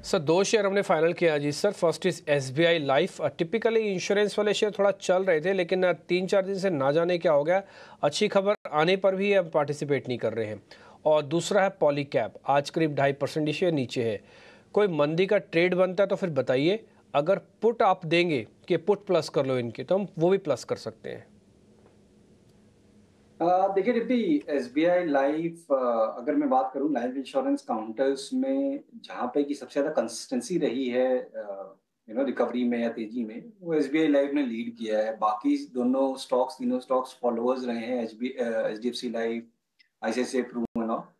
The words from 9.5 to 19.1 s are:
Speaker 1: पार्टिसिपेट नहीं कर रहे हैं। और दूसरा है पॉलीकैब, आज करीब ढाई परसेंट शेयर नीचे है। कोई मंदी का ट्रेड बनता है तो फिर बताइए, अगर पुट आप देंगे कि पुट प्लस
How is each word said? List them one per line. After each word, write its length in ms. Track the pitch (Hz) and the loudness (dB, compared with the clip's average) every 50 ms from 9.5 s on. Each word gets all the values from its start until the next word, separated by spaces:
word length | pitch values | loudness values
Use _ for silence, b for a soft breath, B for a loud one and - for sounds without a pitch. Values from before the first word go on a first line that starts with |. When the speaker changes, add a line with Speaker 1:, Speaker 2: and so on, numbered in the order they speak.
Speaker 1:
पार्टिसिपेट 580 | - 156 147 143 147 143 156 139 143 131 127 131 | 0 0 0 0 -2 -6 -2 -2 -2 -2 0 -4
नहीं 100 | 123 110 | -6 -2
कर 140 | - 113 | -2 -2
रहे 140 | 107 113 110 | -2 -2 -6
हैं। 160 | 107 107 98 - B B B B B B B _ | -6 -8 -12 -14 B B B B B B B _
और 180 | 156 156 151 | 2 2 2
दूसरा 400 | 147 135 156 170 165 - 190 202 | 2 0 -2 -2 -2 2 2 2
है 60 | 190 196 | 2 2
पॉलीकैब, 640 | 190 - 170 147 143 143 143 139 - 135 113 101 - - _ | 0 2 2 2 2 0 -4 -2 0 -2 -2 -2 -6 -10 _
आज 240 | - 139 143 143 - | 2 2 2 2 0
करीब 240 | - 175 160 156 147 | 0 0 0 0 2
ढाई 180 | 135 139 139 | 2 2 2
परसेंट 380 | 139 - 143 127 - 160 151 151 | 2 0 -4 -4 -2 -2 -2 -2
शेयर 220 | 147 - 190 175 | -2 0 0 0
नीचे 300 | 165 143 127 117 - 135 | 0 0 -2 -2 -4 -2
है। 200 | 117 113 107 95 B B B B B B B B B B | -2 -2 -4 -6 B B B B B B B B B B
कोई 140 | - 202 208 | 0 2 2
मंदी 400 | 202 170 147 147 147 160 160 190 | 2 2 2 0 2 2 0 2
का 120 | 196 208 196 | 2 2 0
ट्रेड 360 | - - - 165 170 180 180 | 0 0 0 2 2 2 4
बनता 300 | 175 185 185 185 185 202 | 2 2 0 2 0 0
है 40 | 190 | 0
तो 80 | 202 | 0
फिर 140 | 185 196 180 | -2 -2 -2
बताइए, 540 | 151 135 123 - 127 131 143 165 202 220 b b b b b _ - | -2 -2 0 2 2 2 4 2 0 0 b b b b b _ 0
अगर 240 | 139 147 165 196 185 | 0 2 2 0 0
पुट 440 | - _ _ _ - 226 233 233 | 0 _ _ _ 0 0 2 4
आप 240 | 233 196 190 185 - | 4 2 2 2 0
देंगे 400 | 156 165 170 175 180 156 127 107 - _ _ - - | 0 2 2 4 2 0 -2 -4 -6 _ _ -2 -2
कि 80 | 180 | -2
पुट 300 | - 165 - 202 196 - | 0 2 0 0 0 0
प्लस 220 | - | 0